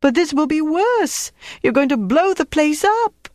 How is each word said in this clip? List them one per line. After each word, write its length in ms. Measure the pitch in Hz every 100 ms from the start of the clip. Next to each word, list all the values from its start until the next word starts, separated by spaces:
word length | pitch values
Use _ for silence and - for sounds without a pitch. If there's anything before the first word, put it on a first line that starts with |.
But 140 | 285
this 180 | 247 339
will 140 | 277 302
be 140 | 302
worse. 720 | 311 320 427 494 359 - - _ - -
You're 100 | 254
going 160 | 240 277
to 80 | 269
blow 360 | 196 269 381
the 140 | 370 311
place 380 | - 302 302
up. 440 | 392 440 453 _ -